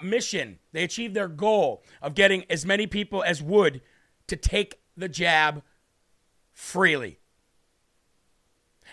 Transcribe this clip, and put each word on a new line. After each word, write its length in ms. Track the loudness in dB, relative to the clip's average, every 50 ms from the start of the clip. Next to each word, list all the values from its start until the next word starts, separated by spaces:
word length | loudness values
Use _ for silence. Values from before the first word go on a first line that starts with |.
mission. 580 | -2 -2 -2 0 -2 -2 -4 -6 -6 -8 -10 -20 _ _
They 120 | -6 -6 -4
achieved 300 | -4 -4 -6 -8 -6 -4
their 140 | -4 -4 -4
goal 560 | -4 -2 0 2 4 4 2 2 0 -4 _ _ -20 -12
of 120 | -12 -6 0
getting 320 | 4 4 4 4 2 -2 -4
as 160 | -4 -4 -2
many 220 | -2 0 0 0 -2
people 360 | -2 -6 -6 -4 -4 -4 -2
as 180 | -2 -2 -2
would 400 | -2 2 4 4 4 4 2 -2 -14 _ _ _ _ _ _ _ _ -10
to 80 | -6
take 440 | 0 0 0 2 0 -2 -2 -6 -20 _ _ -14
the 140 | -10 -10 -8
jab 520 | -6 -2 0 2 4 4 4 2 0 -4 -10 _ _ _ _ _ _ _ _ _ _ _ _ _ _ _ _ _ _
freely. 640 | -18 -14 -6 0 2 4 4 4 2 -2 -6 -12 _ _ _ _ _ _ _ _ _ _ _ _ _ _ _ _ _ _ _ _ _ _ _ _ _ _ _ _ _ _ _ _ _ _ -14